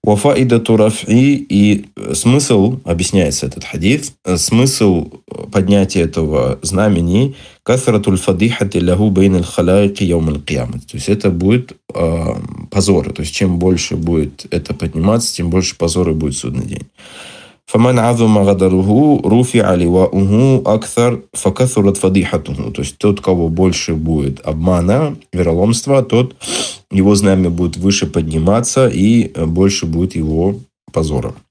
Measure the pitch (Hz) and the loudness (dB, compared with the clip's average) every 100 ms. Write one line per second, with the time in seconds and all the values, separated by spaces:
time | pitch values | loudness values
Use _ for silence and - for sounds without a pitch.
0 | - 104 143 139 127 117 113 110 107 107 | 0 2 2 2 2 2 2 2 2 0
1 | - 117 139 143 - 101 104 - - - | 2 4 4 2 0 2 4 2 -4 -14
2 | - - 120 135 143 107 104 131 - 85 | -8 -2 2 2 2 2 2 -2 -4 -4
3 | 87 98 78 69 65 - - - 92 143 | 0 0 0 -2 -6 -8 -12 -4 -2 -2
4 | - _ 92 90 - 113 131 135 104 90 | -4 _ -4 -4 0 2 2 2 2 2
5 | 76 - _ - - 101 92 101 92 92 | -4 -14 _ -16 -4 -2 2 2 2 0
6 | 82 82 78 76 62 65 82 92 107 87 | -2 -2 -2 -2 -2 -4 -4 0 0 0
7 | 85 98 135 135 - _ - 123 123 107 | 2 2 0 -4 -20 _ -2 0 0 0
8 | 104 95 - 87 110 123 98 92 87 90 | 0 0 0 0 0 0 -4 -2 0 2
9 | 107 95 95 92 87 - 87 98 101 101 | 2 4 4 2 -2 -2 2 2 2 0
10 | 92 85 80 71 - 71 60 - - - | -2 0 0 -4 -6 -6 -6 -10 -12 -10
11 | - 104 98 85 95 123 127 - - - | -4 0 0 0 2 0 -2 -18 -12 -4
12 | 85 85 80 - - - - 101 95 90 | -2 -2 -4 -6 -10 -14 -6 -2 2 2
13 | - - 78 - 98 85 92 87 - 85 | 0 -8 -8 -2 -2 0 0 0 -2 -4
14 | 82 82 69 - - 87 - - 82 80 | -2 -2 -2 -8 -8 -8 -6 -6 -6 -2
15 | 92 117 117 - 87 92 90 - 85 87 | 0 0 -2 -4 -2 -2 -2 -2 -2 0
16 | 85 78 76 67 60 65 - 67 - _ | 0 0 -4 -4 -6 -6 -8 -10 -14 _
17 | - - - - - _ - 110 123 123 | -20 -20 -20 -20 -20 _ -4 2 4 4
18 | 117 117 113 104 98 98 92 92 95 113 | 2 2 4 4 4 2 2 2 2 4
19 | 151 139 - 113 123 117 95 90 87 92 | 4 2 2 2 2 0 2 2 2 2
20 | 95 95 98 104 135 131 107 110 - - | 2 2 2 2 4 2 2 -2 -2 0
21 | 120 120 - - 98 - 127 - 98 98 | 0 -2 -10 -4 -4 0 0 2 0 2
22 | 95 98 90 82 - - 101 - 71 - | 0 0 0 -4 -6 -8 -8 -6 -8 -2
23 | 104 98 - 90 82 82 92 87 - 80 | -2 0 -2 0 0 0 0 0 -4 -4
24 | 78 80 69 67 - 78 87 87 87 123 | -2 -2 -2 -6 -8 -2 0 0 2 0
25 | 151 123 _ 90 85 82 104 113 - 139 | 0 -6 _ -2 0 2 0 0 0 0
26 | 120 113 127 - - - - - _ 98 | 2 0 0 -6 -8 -6 -6 -10 _ 0
27 | 95 101 101 95 90 85 87 87 95 98 | 2 4 2 2 0 0 -4 0 0 0
28 | 80 87 80 78 82 110 117 135 131 - | -2 -4 -2 0 2 0 0 0 2 2
29 | 101 117 104 - 82 82 98 98 82 80 | 4 4 2 -2 -2 2 2 0 -4 -2
30 | 92 85 78 78 92 101 - _ - - | -2 -2 -2 0 0 -4 -12 _ -8 -4
31 | 80 69 60 - _ | -2 -4 -6 -12 _